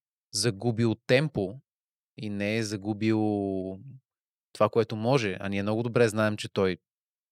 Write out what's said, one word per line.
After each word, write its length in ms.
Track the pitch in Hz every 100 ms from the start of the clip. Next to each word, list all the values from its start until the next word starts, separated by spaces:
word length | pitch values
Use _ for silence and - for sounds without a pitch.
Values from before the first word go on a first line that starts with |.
| _ _ _
загубил 600 | 104 113 98 120 110 117 107 -
темпо 520 | 127 156 - 92 131 _ _ _ _ _ -
и 120 | 107
не 280 | 101 101 113
е 60 |
загубил 560 | 107 104 101 104 110 110 107 104 98 95 95 95 135 135 _ _ _ _ _
това, 160 | - 107
което 260 | 117 107 110
може. 420 | 113 139 107 90
А 100 | 98
ние 140 | 98
много 200 | 101 110
добре 240 | 117 117 117
знаем, 300 | 107 107 104
че 120 | -
той 280 | - 95 87 _ _ _ _ _